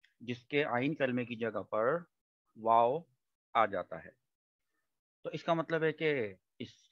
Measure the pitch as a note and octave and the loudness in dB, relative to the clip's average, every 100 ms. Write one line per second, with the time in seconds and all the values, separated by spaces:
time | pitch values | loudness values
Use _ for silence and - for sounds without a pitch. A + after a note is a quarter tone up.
0 | _ _ A#2 A#2+ - C#3+ D3+ A#2+ C#3 C3+ | _ _ -10 -10 -4 -2 0 0 0 0
1 | C3+ B2 B2 A2+ A2+ G#2 G2 G#2+ A#2 E3+ | 0 0 -4 -4 -4 -4 -4 0 0 0
2 | F3 _ _ _ _ A2+ A2 A2+ A#2 D3+ | -4 _ _ _ _ -4 4 6 6 2
3 | E3+ _ _ _ _ A#2 G#2+ G2 - E2 | -6 _ _ _ _ 0 2 0 -6 -10
4 | F2+ - _ _ _ _ _ _ _ _ | -14 -20 _ _ _ _ _ _ _ _
5 | _ _ E3+ E3 - E3 D#3 E3 D#3+ D3+ | _ _ -10 -8 -2 -2 0 -2 -2 0
6 | D#3 C#3+ G#2+ F#2 _ _ A#2 - _ | -2 0 -4 -8 _ _ -14 -14 _